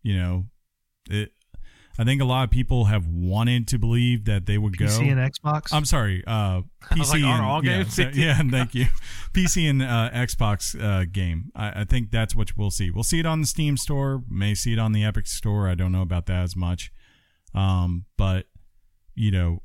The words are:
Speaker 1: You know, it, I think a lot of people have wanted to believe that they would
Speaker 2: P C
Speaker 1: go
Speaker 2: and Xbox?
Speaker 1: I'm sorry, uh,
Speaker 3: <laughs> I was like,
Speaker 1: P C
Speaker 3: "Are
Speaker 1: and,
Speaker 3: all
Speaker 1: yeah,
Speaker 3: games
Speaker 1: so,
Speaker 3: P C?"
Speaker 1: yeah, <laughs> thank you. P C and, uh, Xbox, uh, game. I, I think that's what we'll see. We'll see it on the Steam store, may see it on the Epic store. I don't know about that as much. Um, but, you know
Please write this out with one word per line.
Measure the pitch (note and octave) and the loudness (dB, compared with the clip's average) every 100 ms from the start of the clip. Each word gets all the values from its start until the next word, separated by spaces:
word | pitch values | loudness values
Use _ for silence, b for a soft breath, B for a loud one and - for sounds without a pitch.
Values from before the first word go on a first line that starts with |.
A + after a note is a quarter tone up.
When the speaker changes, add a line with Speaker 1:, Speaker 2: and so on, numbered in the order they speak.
Speaker 1:
You | G#2+ G2 | 0 0
know, | F2+ F2+ F#2 _ _ _ _ _ - | 0 -2 -6 _ _ _ _ _ -8
it, | G#2 G#2 _ _ - b b b - | -6 -6 _ _ -18 b b b -2
I | |
think | A#2 C#3 | 0 2
a | |
lot | C3 B2+ | 2 0
of | B2+ | 2
people | B2 B2+ B2 | 2 2 2
have | G#2 G#2+ E2 | 4 2 0
wanted | E2+ F2+ G2 A#2 B2 A2+ | -2 0 0 2 0 0
to | B2 | 0
believe | A2+ A#2+ B2 A#2+ G#2 | 0 2 2 0 0
that | G#2 F#2+ | -2 0
they | G#2 | 0
would | G#2 | 0
Speaker 2:
P | F#2 G#2 | 0 0
C | G#2+ C#3 | 2 2
Speaker 1:
go | |
Speaker 2:
and | C3 C3 | 2 0
Xbox? | - D3+ D3+ - | -2 -4 -4 -2
Speaker 1:
I'm | D3+ | -2
sorry, | D3+ C#3+ G#2+ F#2 - | 0 0 0 -2 -2
uh, | A2 G2+ F#2 F#2 - | -2 0 -2 -4 -14
Speaker 3:
<laughs> | - | 0
I | D#3+ | 2
was | C#3 | 2
like, | D#3 | 2
Speaker 1:
P | |
C | |
Speaker 3:
"Are | C#3 A#2 | 2 2
Speaker 1:
and, | |
Speaker 3:
all | G#2+ D3 | 2 0
Speaker 1:
yeah, | C3 F#3 | 2 0
Speaker 3:
games | F#3 | 0
Speaker 1:
so, | - F3 | 0 0
Speaker 3:
P | |
C?" | C#3 | 2
Speaker 1:
yeah, | D#3+ C3+ | 2 4
<laughs> | C#3+ | 2
thank | C3 B2 | 0 0
you. | A#2+ B2 - B B B | 2 4 4 B B B
P | F3+ F3+ | 2 2
C | F3+ D#3 | 2 2
and, | C3+ | 2
uh, | C3+ A#2 A2+ | 2 0 0
Xbox, | A#2+ B2 - A2+ G2+ - - | 0 -2 0 0 0 -4 -4
uh, | G#2+ G2 F2 | -2 0 0
game. | G2 F2+ E2 A2 - | -2 -2 -2 -6 -8
I, | G#2 G2+ | -8 -6
I | |
think | G#2 A#2+ A2 | 0 0 2
that's | A2+ A2+ A2+ | -2 0 0
what | G#2 A2 | 0 0
we'll | G#2 | -2
see. | - F#2+ | -2 -2
We'll | F2 | -2
see | A#2 E3 | 0 0
it | E3 | 0
on | D#3+ | 0
the | D3 | -2
Steam | - D3+ C#3 | 0 0 0
store, | - C#3+ C#3 C3+ A2+ | -2 -2 0 -4 -6
may | F#2+ G2 | -2 -2
see | G#2+ - | 0 0
it | A2+ | 0
on | A2+ | 2
the | G#2+ | 2
Epic | G#2+ G#2+ - | 0 0 -4
store. | - G#2+ G#2 F#2+ | -4 -2 0 0
I | |
don't | F2 F#2 | 0 0
know | F#2 | 0
about | F2+ F2 E2+ | 0 -2 -2
that | F#2 | -2
as | F2+ | -2
much. | F#2 F2 F2+ - b b b b b b | -2 -4 -4 -8 b b b b b b
Um, | - F#2+ F#2 F2+ F2 F#2 - | -2 0 2 0 -2 -6 -2
but, | F#2+ F#2 - - - _ _ _ - - | 0 0 -4 -20 -20 _ _ _ -18 -2
you | A2 | 0
know | F#2+ F2 F2 | 2 0 -2